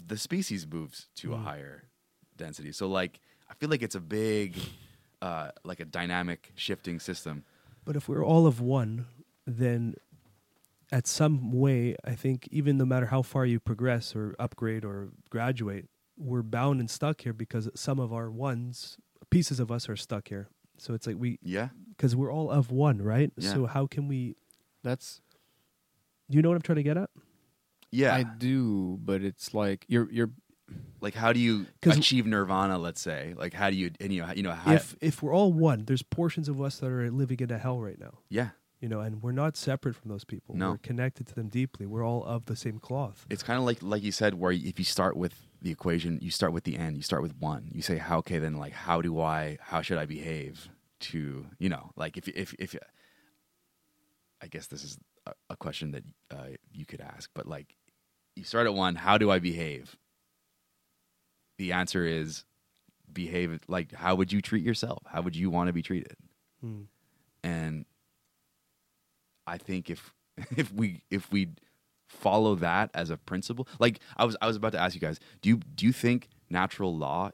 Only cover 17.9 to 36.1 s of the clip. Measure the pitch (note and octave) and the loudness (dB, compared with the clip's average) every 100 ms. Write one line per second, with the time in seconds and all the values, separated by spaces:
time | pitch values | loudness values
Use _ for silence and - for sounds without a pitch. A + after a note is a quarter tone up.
17.9 | C3+ A#2 A#2 A2+ A2+ C#3 A#2+ B2 A#2+ - | -2 -2 -4 -6 -4 -4 -2 -6 -8 -14
18.9 | - _ _ - F3+ D#3 B2+ A2+ A#2+ - | -16 _ _ 4 4 6 0 0 -2 -4
19.9 | G2+ - G#2 - G2 G2+ _ _ _ - | -6 -6 -6 -6 -10 -10 _ _ _ -6
20.9 | A2+ A#2 G2+ B2 - F2+ G2 B2 - - | -6 -4 -2 -4 -4 -4 -4 -4 -8 -20
21.9 | - C3 B2 C3+ D3+ D#3 C#3+ A#2+ B2+ D3 | 2 4 4 2 0 2 4 4 4 6
22.9 | G#2 G#2 A#2 D3+ - G2 C3+ A#2 C#3 C#3 | 4 4 4 2 2 0 2 2 0 0
23.9 | D3 C#3+ C3 B2 - _ _ _ _ B2 | -2 -2 -2 -4 -8 _ _ _ _ -4
24.9 | B2+ - - _ _ _ _ _ _ _ | -4 -6 -18 _ _ _ _ _ _ _
25.9 | _ _ _ - C#3+ E3 F3 D#3+ D#3 C#3+ | _ _ _ 2 4 6 4 2 2 2
26.9 | E3+ G3+ - _ _ _ _ _ _ _ | 0 -4 -10 _ _ _ _ _ _ _
27.9 | A#2+ C3 C3 A#2 A2+ B2 C3+ A#2 G2+ F2+ | 4 6 6 2 -2 0 2 2 2 0
28.9 | F#2+ G2 F#2+ G2 - - G#2+ G2+ G2 - | -2 -2 0 0 -4 -4 0 0 -2 2
29.9 | A#2 A2+ A#2 A2+ B2+ _ _ - - - | 2 2 0 0 -2 _ _ -18 -16 -16
30.9 | - G#2 A2 A2+ A#2+ A#2 G#2+ - _ E3+ | -6 -6 2 4 6 6 4 -2 _ 6
31.9 | D3+ - C3 A2 G#2+ F#2+ F#2+ G2 F#2 E2+ | 8 6 4 4 2 4 2 2 2 -2
32.9 | - F2 D2 D#2 E2+ F2 E2+ G2+ F#2+ F2 | -4 -6 -6 -8 -6 -6 0 2 2 0
33.9 | D#2+ G2 F#2 E2 F#2 F#2+ E2 D3+ D#3+ - | -4 -4 -2 -2 -4 -4 0 4 4 4
34.9 | - D#3 - D3 F3 G3+ D#3+ D#3+ A2+ A2 | -2 -2 0 2 4 6 6 6 4 2
35.9 | C3 - | -2 0